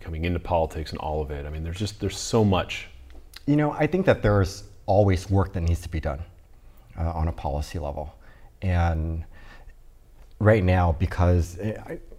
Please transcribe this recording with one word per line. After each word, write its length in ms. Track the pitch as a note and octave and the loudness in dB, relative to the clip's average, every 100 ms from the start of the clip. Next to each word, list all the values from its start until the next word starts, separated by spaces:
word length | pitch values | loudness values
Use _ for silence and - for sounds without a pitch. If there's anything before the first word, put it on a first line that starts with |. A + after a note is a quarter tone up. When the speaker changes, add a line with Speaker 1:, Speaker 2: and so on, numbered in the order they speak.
Speaker 1:
coming 240 | - D#2+ | -10 -6
into 160 | E2+ F2 | -4 -4
politics 500 | - F2 D#2+ - D#2+ | -2 0 0 -4 -8
and 80 | - | -8
all 200 | - D#2 | -6 -6
of 80 | D2 | -6
it? 160 | C#2+ C#2+ | -8 -8
I 40 | |
mean, 120 | D#2 | -8
there's 160 | D#2+ F2 | -8 -6
just, 220 | G#2 - | -6 -4
there's 180 | G2 - | -6 -6
so 240 | - A#2 | -2 2
much. 440 | G#2+ F2 - - - - - - - - - | 4 2 0 -8 -12 -18 -20 -20 -20 -8 0
Speaker 2:
You 100 | D3 | 2
know, 160 | D3 | 2
I 140 | - D3+ | 0 0
think 200 | F3+ F#3+ | 2 2
that 160 | A2 | 2
there's 420 | G#2+ G#2 F#2 - - - - | 4 4 2 -2 -14 -12 0
always 440 | G2 G2 F2+ - | 4 4 2 2
work 220 | G2 F#2 | 0 2
that 80 | F#2 | -2
needs 220 | E2+ E2 | 0 -2
to 60 | - | -2
be 120 | E2 | -6
done, 200 | D#2 C#2+ E2 - - - - - - - | -4 -6 -10 -18 -20 -20 -20 -20 -18 -6
uh, 140 | E2 | -4
on 160 | E2 D#2+ | -2 -2
a 40 | |
policy 460 | - D2 C#2+ D2+ F2 | -4 -4 -4 -6 -6
level. 360 | D2 D2+ D2+ - - - - - | -6 -8 -10 -14 -20 -20 -20 -6
And 640 | G2 F2 E2+ D#2+ D#2+ D#2+ E2 - - - - - - - - - - - | -2 2 2 0 -2 -6 -8 -16 -20 -20 -20 -20 -20 -20 -20 -20 -20 2
right 240 | G2+ A2 | 6 6
now, 300 | F2+ F#2 F2 | 6 4 4
because, 680 | D2+ F#2 - F2 F2+ E2 - | 2 -2 2 4 4 2 -4
eh, 160 | G#2 G#2+ - | -6 -6 -10
I, 120 | G2 - | -12 -12